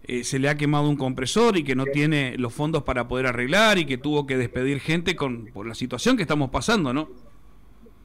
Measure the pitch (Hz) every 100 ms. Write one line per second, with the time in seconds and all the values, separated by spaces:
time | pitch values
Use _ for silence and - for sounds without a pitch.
0 | - 123 113 135 139 147 147 147 147 143
1 | 131 127 127 214 233 190 135 131 135 143
2 | 151 151 131 120 120 - 151 160 139 127
3 | 120 123 131 117 123 190 220 190 143 123
4 | 147 147 139 131 117 127 131 139 - 165
5 | 175 156 139 117 107 98 110 113 127 120
6 | 233 254 160 151 131 139 165 226 139 135
7 | 156 - - - - - - - - -